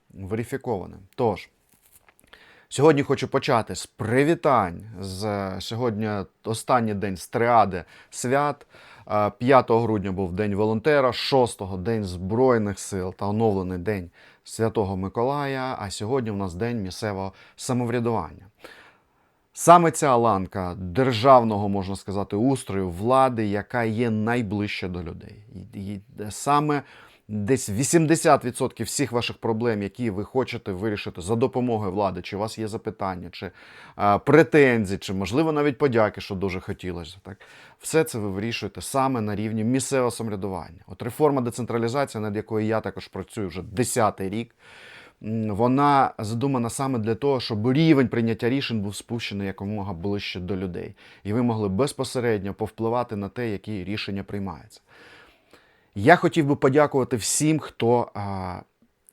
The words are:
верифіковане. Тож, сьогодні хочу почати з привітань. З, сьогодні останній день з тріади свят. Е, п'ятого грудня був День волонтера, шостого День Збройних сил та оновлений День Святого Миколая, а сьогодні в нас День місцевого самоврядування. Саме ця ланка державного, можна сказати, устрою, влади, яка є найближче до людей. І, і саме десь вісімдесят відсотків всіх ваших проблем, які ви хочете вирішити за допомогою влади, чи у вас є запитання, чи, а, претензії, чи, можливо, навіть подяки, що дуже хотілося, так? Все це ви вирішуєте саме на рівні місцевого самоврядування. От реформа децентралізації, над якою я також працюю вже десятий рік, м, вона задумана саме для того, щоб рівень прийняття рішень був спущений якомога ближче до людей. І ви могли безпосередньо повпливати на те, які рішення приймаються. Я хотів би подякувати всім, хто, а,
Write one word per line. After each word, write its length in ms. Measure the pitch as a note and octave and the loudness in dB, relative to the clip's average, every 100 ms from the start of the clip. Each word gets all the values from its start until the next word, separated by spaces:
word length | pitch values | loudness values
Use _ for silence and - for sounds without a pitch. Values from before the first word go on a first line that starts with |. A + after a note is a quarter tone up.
| _ | _
верифіковане. 840 | - F#2+ A2 A2+ C3+ B2+ G2+ E2+ E2 - | -14 -6 -6 -6 -6 -4 -6 -6 -16 -12
Тож, 340 | - A#2+ F2+ - _ _ _ _ _ _ _ _ - - - - | -2 0 -2 -8 _ _ _ _ _ _ _ _ -20 -20 -20 -8
сьогодні 340 | - D#3 C#3+ | 4 6 6
хочу 260 | C#3 C3+ B2+ | 2 -2 0
почати 460 | C3+ - A#2+ G2+ | -2 2 0 0
з 120 | F#2 - | -8 -12
привітань. 960 | - G#2+ B2+ D3 E3+ D#3 B2 F#2 F2+ G#2+ G2 | -8 -2 2 2 2 4 2 2 -4 -14 -14
З, 500 | F#2+ F#2 G#2+ G2+ G2 F#2+ | -10 -6 -4 -4 -4 -8
сьогодні 500 | - A2+ B2 G#2 A2 G#2 F2+ _ | -8 -4 -2 -2 -2 -4 -6 _
останній 500 | G#2+ A2 - B2+ A2 | -6 -4 2 2 2
день 220 | G2+ G2+ F2+ | -2 -4 -6
з 120 | - | -4
тріади 560 | B2+ A#2 A#2 G2 F2+ - - - | 0 4 6 4 2 -10 -18 -18
свят. 560 | - B2 C#3 D3 C#3 _ - - - - | -8 0 0 0 -4 _ -20 -20 -18 -4
Е, 180 | G#2 G#2 - | 0 0 0
п'ятого 420 | B2 C3+ B2 A2+ | 6 6 6 2
грудня 320 | A#2 G#2+ F#2+ | 4 0 -2
був 200 | F#2 F#2 | -4 -4
День 220 | F2+ G#2 | -2 -2
волонтера, 580 | G2 G#2+ A2 D#3 D3 B2+ | 0 0 2 2 4 4
шостого 640 | A#2 - C#3 A#2 - F#2+ F#2+ | 0 2 2 2 0 -8 -6
День 280 | F2+ A2+ | -2 -2
Збройних 760 | G2 F2+ F#2+ A2+ C3 A#2 G#2 F#2+ | -4 -6 -4 2 4 4 0 -4
сил 360 | - G2 F#2 | -6 -6 -6
та 120 | - G2+ | -6 -4
оновлений 520 | G#2 A2+ G2 F#2 F2+ | 0 2 0 -2 -6
День 320 | F2 G2+ E2+ _ - _ | -4 -4 -6 _ -20 _
Святого 520 | - - A2+ A2+ F#2+ F#2+ | -12 -2 -2 0 -2 -2
Миколая, 800 | F#2+ A2+ B2 C#3+ C#3 C3 C3 - | -4 -2 -2 -2 -4 -4 -6 -6
а 120 | F#2+ | -8
сьогодні 400 | - G#2 C3+ A2+ | -8 -4 -4 -2
в 60 | G2+ | -4
нас 180 | G2 | -6
День 280 | F2 A#2 A#2+ | -4 -4 -4
місцевого 500 | F#2+ - A2 F#2+ F#2+ - - - | -6 -6 -6 -6 -8 -12 -20 -12
самоврядування. 920 | - B2 A#2+ B2 A#2 A2 D#2+ D#2+ G2 _ - - - _ _ _ _ _ _ | -4 -2 -2 -2 0 -2 -4 -10 -20 _ -20 -20 -20 _ _ _ _ _ _
Саме 380 | - - F3 E3 | 0 8 8 8
ця 260 | D#3 D3 B2 | 2 4 4
ланка 580 | A#2 F#2+ F#2 G2+ F2+ F2+ | 4 2 0 -4 -6 -6
державного, 880 | F#2 F2 C3 A2+ C3+ B2+ A2+ G#2 G#2 | -4 0 2 4 8 8 8 0 0
можна 280 | G2 F#2 G2 | -2 -2 -6
сказати, 400 | - G2 G2 G#2 | -6 -6 -2 0
устрою, 540 | B2+ C3 - G2 F#2 | 0 0 -2 -4 -2
влади, 560 | E2+ A2 C3 C3 A2+ G#2 | -2 2 4 4 2 -2
яка 380 | G#2 - B2 | -2 -4 -2
є 260 | A2+ A2 A#2+ | -2 0 0
найближче 800 | A2 G#2+ B2 G#2 G#2 G#2 - F#2+ | 0 0 0 0 -2 -4 -4 -6
до 140 | F2 | -6
людей. 420 | E2+ F2 - - G#2+ F#2 G2 | -8 -12 -16 -20 -20 -18 -16
І, 40 | A2 | -12
і 220 | G2 G2+ - - G#2 | -10 -10 -14 -14 -12
саме 520 | - C#3+ C#3+ D3+ C#3+ - - - _ - | -6 0 2 2 -2 -4 -18 -20 _ -10
десь 400 | G#2 G#2 C3 - | -4 0 0 0
вісімдесят 760 | G2+ C#3 E3+ D3+ D#3+ E3 C#3 | -2 2 4 4 4 4 4
відсотків 420 | B2 - B2+ - A2+ | 2 -4 -4 -4 -6
всіх 260 | - C3+ | -2 -2
ваших 260 | A#2+ A2+ A2 | -2 -4 -4
проблем, 440 | A2+ A2 A#2+ G#2+ | -2 0 0 0
які 280 | G2 - A#2+ | -4 -4 -4
ви 140 | F#2+ | -4
хочете 480 | G2+ C3 B2 A#2+ - | -4 -2 -4 -6 -8
вирішити 480 | F2+ A2 G#2 G#2 F#2 | -4 -4 -4 -8 -8
за 160 | E2+ A#2 | -4 0
допомогою 560 | B2+ B2+ B2 A2 G2+ | 0 0 -2 -2 -2
влади, 300 | F#2+ G2 F2+ | 0 -2 -2
чи 140 | - G2 | -8 -6
у 20 | |
вас 200 | A2 A2 | -6 -6
є 100 | G#2+ | -8
запитання, 600 | A2 A2 F#2+ G2 F2+ F2 | -6 -8 -6 -6 -6 -10
чи, 180 | - F#2+ - - - - - | -12 -12 -14 -20 -20 -16 -2
а, 220 | G2+ G2+ | 2 2
претензії, 800 | - D3 D#3+ D#3 C3+ A#2 F#2+ F#2+ | 6 6 8 6 6 4 0 -4
чи, 140 | - | -6
можливо, 400 | F#2+ F#2+ B2 D#3+ | -4 -2 0 0
навіть 260 | D3+ D3 B2 | 2 0 2
подяки, 420 | D3 A#2 G#2+ G2 | 2 4 2 0
що 140 | - | -8
дуже 260 | F#2+ F#2+ F#2 | -4 -4 -4
хотілося, 560 | - F#2+ A2 F2 D#2+ - | -8 -8 -8 -8 -10 -16
так? 140 | F#2 G2 - - - _ | -18 -18 -20 -20 -20 _
Все 240 | - D#3+ | -2 0
це 140 | D#3 A#2 | 2 -2
ви 120 | G2+ | -4
вирішуєте 500 | F#2+ A2+ A#2 G2+ - | -4 -4 -4 -8 -10
саме 400 | - C3+ C3+ B2+ | -6 0 0 0
на 160 | G#2+ G#2 | -2 -2
рівні 280 | G#2+ A2 | -2 -2
місцевого 460 | A2 C3 - C3+ B2 | 0 0 0 0 0
самоврядування. 720 | - A2+ G2+ G2 F#2 D#2+ E2 - | -2 -6 -6 -6 -8 -10 -18 -18
От 160 | - | -12
реформа 380 | A2+ - D3+ C#3 | -8 2 2 2
децентралізації, 840 | A#2+ A#2+ A2+ A#2 A#2 C#3 C3+ A2+ | -2 -4 -4 -2 0 0 -4 -4
над 140 | G#2+ G#2 | -6 -6
якою 300 | - G#2+ G#2+ | -4 -2 0
я 140 | A2 | -2
також 280 | G2+ F#2+ - | -4 -10 -12
працюю 400 | F#2+ F#2 - F#2+ | -12 -10 -6 -6
вже 140 | F2 | -8
десятий 680 | E2 F#2+ B2 B2+ G#2+ - F#2+ | -8 -2 -2 2 2 0 -6
рік, 260 | A2 A#2 _ - - - - - _ | -6 -8 _ -20 -20 -20 -20 -20 _
м, 280 | G#2+ A2+ G#2+ | -6 -4 -2
вона 600 | G2 A#2+ C3 C#3+ C#3 B2 - | 2 2 4 4 4 4 0
задумана 520 | G#2+ A#2 C#3 C3 A#2 | -6 -2 0 0 -2
саме 280 | - C3+ B2 | -4 -2 -2
для 160 | G#2+ | -2
того, 260 | G#2+ C#3+ C3 | 0 0 0
щоб 320 | - A2 A#2+ | -2 -2 2
рівень 360 | C3+ E3 C#3 A#2+ | 4 6 6 4
прийняття 400 | A#2 A2+ A2 A#2+ | 2 -2 0 0
рішень 320 | C#3 - A2+ | 0 -2 -4
був 160 | G2+ G2 | -4 -8
спущений 500 | - A#2 - G2+ G2 | -8 -8 -6 -6 -6
якомога 460 | F#2+ G2+ G#2+ G2 | -6 -6 -6 -6
ближче 480 | E2+ G2 G2+ - F#2+ | -6 -4 -4 -6 -8
до 160 | F2+ F#2+ | -6 -4
людей. 380 | F#2+ F2 E2+ - - - | -4 -6 -12 -14 -20 -12
І 80 | F#2+ | -4
ви 100 | A2 | 0
могли 260 | A#2+ A2 G#2 | 0 0 0
безпосередньо 840 | F#2+ D3 - C3 C3 A#2 G#2+ G2 | 0 0 -2 -6 -2 0 0 -2
повпливати 640 | F2+ G#2+ - A2+ A#2+ A#2 G#2 | -6 -6 -4 -2 -2 -2 -4
на 120 | G2 | -6
те, 220 | A#2+ A#2 | -6 -6
які 340 | F#2+ - G#2 | -6 -6 -8
рішення 400 | F2+ G#2+ - G2 | -6 -6 -6 -8
приймаються. 560 | G2 G2+ G2 D2 - - _ - - - - _ _ - _ _ _ | -6 -8 -8 -10 -16 -20 _ -20 -20 -20 -20 _ _ -20 _ _ _
Я 220 | G#2 A2+ E3+ | 2 6 6
хотів 300 | E3+ E3+ C#3+ | 6 2 2
би 100 | C#3 | 4
подякувати 600 | C#3 C#3 C#3+ C#3 A#2+ A#2+ | 4 6 4 2 0 -2
всім, 420 | - - D3+ D#3 | -2 0 2 0
хто, 520 | - - A#2 A#2+ - | -2 -2 2 2 0
а, 420 | G2+ G2+ F#2+ F#2 F2+ - _ _ _ _ | -6 -6 -6 -6 -10 -14 _ _ _ _